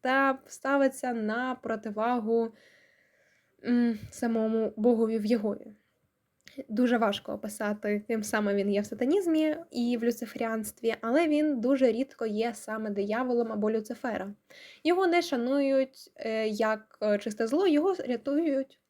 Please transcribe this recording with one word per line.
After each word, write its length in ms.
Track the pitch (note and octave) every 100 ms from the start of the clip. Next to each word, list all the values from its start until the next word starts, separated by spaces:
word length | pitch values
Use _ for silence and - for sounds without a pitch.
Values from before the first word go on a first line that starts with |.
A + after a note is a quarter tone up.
та 380 | B3+ C4+ C4+ C4 -
ставиться 640 | - C4+ C#4 C4+ C4 B3+
на 420 | A#3 G#3+ A3+ B3+ A#3+
противагу, 960 | A3 A3 A3 G#3 A3+ B3 A3 A#3 A3+ - _ _ _ _ _ _ _ _ _ _ -
м, 340 | A#3+ A#3+ G#3+ -
самому 640 | - A#3+ A3+ A3 A3 A3 -
Богові 420 | A3 A3+ A3+ A3+
в 60 | G#3
Єгові. 420 | A#3 G#3 - - - _ _ _ _ _ _ - - -
Дуже 280 | A3 B3 A#3
важко 360 | G#3+ G3+ -
описати, 720 | G#3 G#3+ - G#3 G#3 G#3 G#3 G#3
ким 160 | A3+
саме 320 | G#3 G#3+ G#3 G3+
він 160 | G3
є 100 | G3+
в 40 | G#3
сатанізмі 680 | - B3 F#4 F4 D#4 D#4 D#4 E4+
і 260 | - A#3+ A#3+
в 60 |
люциферіанстві, 920 | A#3 A3+ A3+ - A3+ A3+ G#3+ - A3+ A3
але 260 | A3+ C4+ E4+
він 340 | D4 D4+ C4+
дуже 300 | A#3 C4+ B3+
рідко 340 | A3+ C4 - A3+
є 280 | G#3 A#3
саме 360 | A3 - A3 G#3+
дияволом 640 | G3+ G3+ A3 B3+ A#3+ A3+
або 200 | G#3+ G#3+
Люцифера. 640 | A3 G#3+ B3+ B3+ G#3+ G3 G#3 _ - - -
Його 240 | D4+ F4+ F#4+
не 140 | F4
шанують, 880 | E4+ C4 A#3+ C#4 C#4 C4+ C4+ - - -
е, 320 | A3+ A3 A3
як, 500 | G#3+ A3 A3 - _
е, 160 | G#3+ G#3
чисте 300 | G#3+ G#3 A3+
зло, 200 | C#4+ G4
його 280 | D4 F4 F#4 -
рятують 720 | A#3+ C#4 C#4+ E4 C4+ C4+ _